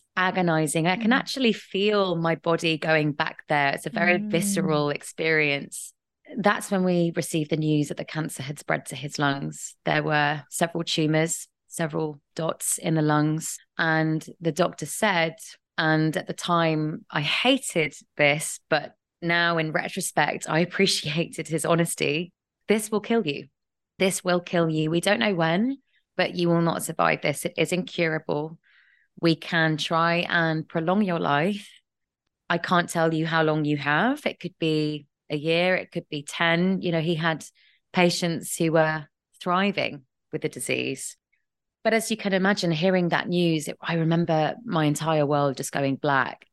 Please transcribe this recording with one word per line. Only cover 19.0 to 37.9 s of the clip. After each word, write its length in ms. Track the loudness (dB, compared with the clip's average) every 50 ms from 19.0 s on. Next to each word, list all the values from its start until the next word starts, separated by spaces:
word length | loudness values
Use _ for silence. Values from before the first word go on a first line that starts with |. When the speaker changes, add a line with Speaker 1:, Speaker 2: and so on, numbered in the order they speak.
| _ _ _ _
Speaker 1:
now 380 | -4 0 0 2 2 2 2 0
in 140 | 0 -2 -2
retrospect, 720 | -4 -4 -4 -6 -6 -6 -4 0 0 0 0 0 -4 -4 0
I 120 | 0 2
<laughs> 60 | 2
appreciated 800 | 0 0 0 2 2 2 0 -2 -4 -4 -4 -4 -4 -6 -10 -8 -6
his 160 | -4 -2 0
honesty, 680 | 2 2 2 2 0 -2 -2 -2 -2 -2 -2 -4 -8 _ _ _ _ _ _ _ 0
"This 220 | 0 0 0 -2
will 100 | -4 -4
kill 260 | -2 0 0 0 0
you. 220 | -2 -4 -6 -8 -16 _ _ _ _ _ _ _ _ _ 0
This 240 | 0 0 0 0 0
will 180 | 2 0 0
kill 300 | 0 0 2 2 2 2
you. 200 | 2 0 0 2
We 100 | 0 2
don't 200 | 2 2 2 2
know 140 | 2 0 2
when, 440 | 2 2 2 2 2 2 0 -2 -4 _ _ _ _ _ _ _
but 180 | -2 -2 -2 0
you 140 | 0 2 4
will 140 | 4 4 4
not 200 | 2 0 -2 -4
survive 400 | -4 0 2 2 2 2 2 0
this. 220 | -2 -2 -2 -4
It 100 | -4 -2
is 160 | 0 0 0 0
incurable. 840 | -2 -4 -4 -2 -2 0 0 -2 -2 -4 -4 -4 -4 -4 -6 -10 -16 _ _ _ _ _ _ _ _ _ _ _ 0
We 160 | 2 2 2
can 400 | 0 -2 -2 0 2 2 2 2
try 500 | 0 -2 0 0 2 2 2 2 0 0 0
and 380 | 0 2 2 2 0 -2 -4
prolong 360 | -4 -4 -2 0 0 2 2 2
your 180 | 2 0 0
life. 480 | 0 2 2 2 2 0 -2 -4 -8 -16 -20 -20 _ _ _ _ _ _ _ _ _ _ _ _ _ -2
I 80 | -2 -2
can't 300 | 0 2 2 2 2 2
tell 240 | 0 0 0 2 2
you 140 | 0 -2
how 160 | 0 0 2 2
long 220 | 2 2 2 0
you 120 | 0 0
have. 480 | 0 0 0 2 2 2 2 0 -2 -4
It 140 | -6 -6 -6
could 180 | -10 -12 -8 -4
be 480 | -2 0 0 0 0 -2 -4 -6 -10 _ _ _ _ -8
a 60 | -6
year, 380 | -4 -2 0 0 2 2 2 0
it 140 | 0 -2 -6
could 180 | -8 -10 -8 _
be 120 | -10 -10 -10
ten." 600 | -8 -4 0 2 2 2 2 2 2 0 0 -2
You 100 | -2 -2
know, 80 | 0
he 140 | 0 0 0
had 320 | 0 0 -2 -2 -2 -6 -14 -20 _ _ _ _ _ _ _